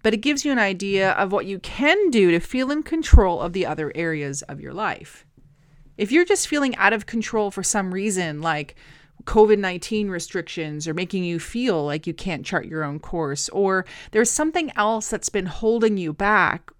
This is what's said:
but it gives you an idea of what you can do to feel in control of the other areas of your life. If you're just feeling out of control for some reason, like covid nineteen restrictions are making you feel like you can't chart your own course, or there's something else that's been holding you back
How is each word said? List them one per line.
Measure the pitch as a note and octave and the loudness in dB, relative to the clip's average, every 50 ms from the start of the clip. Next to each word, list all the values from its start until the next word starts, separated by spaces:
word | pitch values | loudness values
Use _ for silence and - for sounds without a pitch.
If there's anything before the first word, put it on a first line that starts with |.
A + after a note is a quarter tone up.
but | - G#3+ A3 | 2 0 0
it | G#3+ | 2
gives | G#3+ C#4+ D4 C#4 - | 0 -2 -2 0 -2
you | D4 | -2
an | C4+ A#3+ | 0 2
idea | G#3 G3 F#3+ F3 G3 G3 G3 F#3+ F#3+ F#3+ | 0 0 0 -4 -4 -2 0 2 2 2
of | - - G3 F#3 | 2 0 0 0
what | G3 G3 A2+ | 0 -2 -2
you | F#3+ G3 F#3 | -4 -8 -10
can | - - - - C4+ D4+ F4+ G#4 G#4 F4 | -10 -12 -4 0 2 4 4 4 4 4
do | B3 A3 F#3+ F3 | 6 6 6 6
to | E3+ E3+ | 4 2
feel | E3+ - - B3+ C4 C4 | 0 -2 -4 -2 -2 0
in | D4 D4+ | -2 -4
control | D4+ - E4 D#4+ D#4 - - - G3+ F#3 E3+ - | -4 -4 -4 -4 6 8 8 8 8 6 0 -2
of | - E3+ | -6 -6
the | F3 F#3+ F3 | -4 -4 -4
other | A#2+ D#3 D#3 D#3 D3 - | -4 -4 -6 -6 -6 -4
areas | D#3 E3+ E3 D#3+ D3+ C#3+ C#3 C#3+ C#3 | -4 -4 -4 -4 -4 -6 -6 -8 -10
of | - - C#3 C#3+ | -10 -12 -16 -14
your | D3 C#3 | -14 -12
life. | C3 F#3 G#3+ F3+ - - - - - - _ _ _ - - - _ _ _ _ _ - - - - | -10 -6 -6 -6 -6 -8 -14 -20 -20 -20 _ _ _ -20 -20 -20 _ _ _ _ _ -20 -20 -20 -6
If | - G#3 G3+ | -6 -2 2
you're | B3 E4 F4+ | 4 4 4
just | F4 G4+ F#4 - - | 4 2 0 0 -2
feeling | D4+ D4 C#4 C4 A#3 | 0 0 0 0 2
out | - F#3 G3+ | 4 4 4
of | A3 G#3+ G3+ | 4 2 -4
control | - - A#3 G#3+ - - A3 G#3 G3+ | -6 -6 -6 -4 -2 -2 0 0 0
for | - G3 | -2 -4
some | F3+ - - G#3 F#3+ F#3 | -4 -2 0 0 -2 -2
reason, | F3+ F#3+ G3 G#3+ F#3+ F#3 F3+ D#3+ D3 D3 | -4 -2 -2 -2 0 0 -2 -2 -4 -4
like | D#3 E3 D#3 D3+ D3 - - - - - - - - _ _ - - | -2 -2 -2 -2 -4 -10 -14 -20 -20 -20 -20 -20 -20 _ _ -16 -8
covid | - - A3 G#3+ G#3+ G#3+ G3+ | 4 8 8 8 8 8 4
nineteen | G3 F#3 F3+ F3+ - - A3 G#3+ G#3 G3 | 4 -2 -4 -6 -6 -4 -2 -2 -2 -2
restrictions | F#3 E3+ E3+ - - F#3+ E3 - - F3 D#3+ D3+ D3+ D3+ D3+ E3 | -4 -6 -8 -6 -6 -6 -6 -6 -8 -8 -6 -6 -6 -8 -6 -6
are | D#3 | -4
making | E3 F#3 E3+ - F#3+ F3+ | -4 -4 -4 -4 -4 -2
you | F3 E3+ E3 | -2 -4 -6
feel | - - - A#3 B3 B3+ F#3+ D#3+ D3 | -6 -6 -6 -2 0 0 0 0 0
like | D3 C#3+ D#3 - | -2 -4 -4 -6
you | F3 E3 | -8 -8
can't | - - F#3+ E3 C3 G2+ | -6 -6 -6 -6 -6 -6
chart | - G3 E3 - | -4 -4 -4 -4
your | - D#3+ D#3+ | -4 -6 -6
own | D#3 C#3+ C#3+ D3+ | -6 -6 -6 -10
course, | - - F#3 E3+ D#3+ C#3+ C#3+ C#3+ - - | -10 -6 -4 -4 -2 -2 -4 -6 -8 -4
or | - G3 G3+ F#3+ F#3+ F#3 F#3 - - - - - | -2 0 2 2 2 0 -2 -4 -14 -18 -18 -2
there's | - G#3+ A#3+ A3 | 2 2 2 2
something | - - D#4 D#4+ D#4 F4+ D#4+ C4+ - | 0 0 -2 0 0 -2 -4 -2 -2
else | - G#3 G#3+ A3+ A3 G#3 - | 0 0 0 0 -2 -4 -6
that's | A3+ G3+ - - | -6 -6 -6 -4
been | - G#3 F#3+ | -4 -4 -4
holding | F3+ - - A3+ A3 A#3 A#3 A3+ A3+ G#3 F#3+ | -4 -6 -2 0 2 2 4 2 2 2 0
you | F3 D#3 D3+ | -4 -6 -4
back | - G3 G3+ G#3+ F#3+ F3 - - - _ - _ | -2 0 2 4 4 4 2 0 -4 _ -20 _